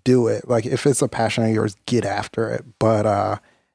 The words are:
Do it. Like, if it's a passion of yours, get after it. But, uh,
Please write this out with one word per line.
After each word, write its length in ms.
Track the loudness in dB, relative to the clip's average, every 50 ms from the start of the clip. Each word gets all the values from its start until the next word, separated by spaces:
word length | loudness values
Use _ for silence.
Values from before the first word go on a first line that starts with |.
| 0
Do 220 | 2 4 4 4
it. 200 | 2 0 -2 -2
Like, 180 | -2 0 0 0
if 200 | -2 -2 0 2
it's 160 | 2 2 2
a 80 | 0 -2
passion 340 | 0 -2 -2 -2 0 0 0
of 60 | 0
yours, 260 | 2 0 0 -2 -4 -8 _
get 200 | -2 0 0 0
after 420 | 0 -4 -4 -6 -6 -6 -4 -4 -4
it. 140 | -4 -8 -8 -12 -4 0
But, 260 | 2 2 2 2 2
uh, 300 | 0 0 0 0 -2 -4 -6 -10 _ _ _ _ _ _